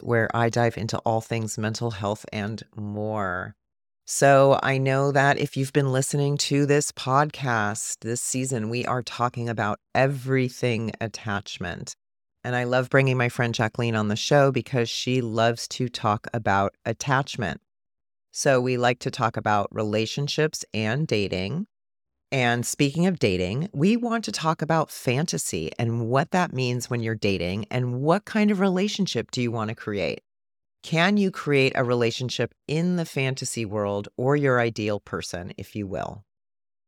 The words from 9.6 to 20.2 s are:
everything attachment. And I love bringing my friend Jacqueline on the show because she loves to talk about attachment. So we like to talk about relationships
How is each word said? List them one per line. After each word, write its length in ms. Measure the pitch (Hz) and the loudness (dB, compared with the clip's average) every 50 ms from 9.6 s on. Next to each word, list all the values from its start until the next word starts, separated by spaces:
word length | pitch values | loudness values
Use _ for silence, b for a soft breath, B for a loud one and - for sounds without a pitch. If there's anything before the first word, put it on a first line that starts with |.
| 110 104 107 - _ _ - | 0 0 -2 -4 _ _ 2
everything 1000 | 120 131 139 143 135 123 131 135 135 127 123 - - - 123 120 110 113 110 98 - | 2 2 2 2 -2 -2 0 2 2 2 0 -2 -2 -2 0 0 0 -2 -4 -6 -6
attachment. 960 | 117 107 - - - 110 101 101 - - - - 92 87 82 - - - - - _ _ _ _ _ _ _ _ - | -6 -8 -8 -8 -6 -4 -4 -4 -4 -8 -10 -8 -8 -8 -8 -8 -10 -12 -14 -16 _ _ _ _ _ _ _ _ -6
And 100 | 120 123 | -4 -2
I 120 | 123 123 | -2 0
love 240 | 123 127 127 127 123 | 2 2 2 2 4
bringing 260 | - 139 135 135 127 | 4 4 4 4 4
my 140 | 127 120 120 | 2 2 0
friend 260 | - - 123 117 113 | 0 0 -2 0 0
Jacqueline 400 | - 117 107 - - 120 117 113 | 0 0 0 0 0 0 0 2
on 140 | 110 107 104 | 0 0 0
the 80 | 104 110 | 0 -2
show 340 | - - 151 147 139 139 | 2 4 4 6 6 4
because 380 | 131 123 110 - - 127 117 113 | 4 0 -2 -2 -2 -2 0 -2
she 320 | - - - 127 127 131 | -4 -4 -2 0 0 0
loves 480 | 120 113 107 113 113 117 117 117 - - | 0 0 0 2 2 2 2 0 -4 -8
to 180 | - - 131 120 | -6 -4 -4 -4
talk 400 | - - - 113 104 107 - - - | -4 -2 0 0 0 0 -2 -4 -6
about 420 | 117 107 104 98 98 98 101 - _ - | -4 0 2 2 2 2 0 -2 _ -4
attachment. 760 | - 113 - - 143 139 131 139 - - - 110 85 69 - _ _ _ _ _ _ _ _ _ _ _ _ _ _ - | -6 -4 -4 -2 0 0 0 0 -2 -4 -4 -4 -4 -4 -6 _ _ _ _ _ _ _ _ _ _ _ _ _ _ -8
So 260 | - - 147 135 127 | -2 2 4 4 4
we 160 | 123 127 127 | 4 2 0
like 240 | 123 120 120 127 - | 2 2 2 2 0
to 100 | - 131 | -2 -6
talk 280 | - - 120 110 - 113 | -2 0 0 0 0 0
about 360 | 110 110 104 104 101 - - | 0 2 2 2 2 0 -2
relationships 920 | 107 110 107 107 110 110 - - - | -2 -2 0 0 0 0 -2 -2 -4